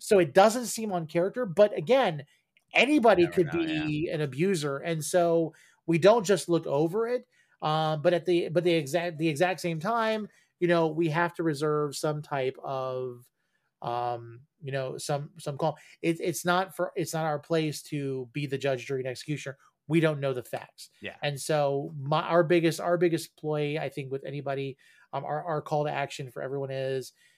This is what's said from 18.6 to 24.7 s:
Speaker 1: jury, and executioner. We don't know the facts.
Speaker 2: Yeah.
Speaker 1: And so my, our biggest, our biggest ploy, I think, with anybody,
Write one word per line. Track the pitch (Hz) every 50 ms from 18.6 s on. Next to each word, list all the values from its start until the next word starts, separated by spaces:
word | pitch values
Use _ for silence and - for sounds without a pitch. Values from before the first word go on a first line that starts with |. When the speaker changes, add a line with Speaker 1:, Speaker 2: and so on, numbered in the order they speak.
| 135 139 135 123 117
Speaker 1:
jury, | - 135 131
and | 127 131
executioner. | 127 - - 151 151 135 - 139 135 - _ _ _ _ _ -
We | 151 170
don't | 160 156 156 139
know | 139 139 131
the | 123 113
facts. | - - 120 - - _ - - - _ _ 104
Speaker 2:
Yeah. | 92 - - -
Speaker 1:
And | 135 143 131
so | - - 156 151 143 139 139 139 147 165 160 143
my, | 135 139 156 160 175
our | - 165 175 175
biggest, | 151 180 170 160 165 156 -
our | - 175 175
biggest | 170 180 170 160 156 160 - _
ploy, | _ - 151 151 151 151 147 147 156
I | 147 135
think, | - 151 135 131
with | 135 139 -
anybody, | 147 139 143 135 143 139 139 139 135